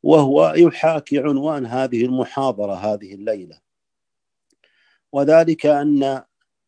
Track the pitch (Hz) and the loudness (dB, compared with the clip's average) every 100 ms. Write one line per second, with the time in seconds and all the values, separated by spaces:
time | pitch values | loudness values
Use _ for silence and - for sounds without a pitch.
0 | - 156 135 147 160 156 170 - 160 160 | 4 4 4 2 2 4 2 4 -2 -2
1 | - 143 143 135 147 147 120 123 131 120 | -4 -4 -2 -2 -2 -6 -6 -4 -2 -2
2 | 123 127 127 - 135 104 101 95 104 104 | -2 -2 -4 -4 -4 -4 -6 -4 -4 -6
3 | 101 98 104 104 87 78 _ _ _ _ | -8 -12 -8 -8 -10 -20 _ _ _ _
4 | _ _ _ _ _ _ _ _ _ _ | _ _ _ _ _ _ _ _ _ _
5 | _ 139 139 160 165 156 147 147 147 143 | _ -2 4 4 4 0 0 0 2 0
6 | 135 131 - _ _ _ | 0 -4 -10 _ _ _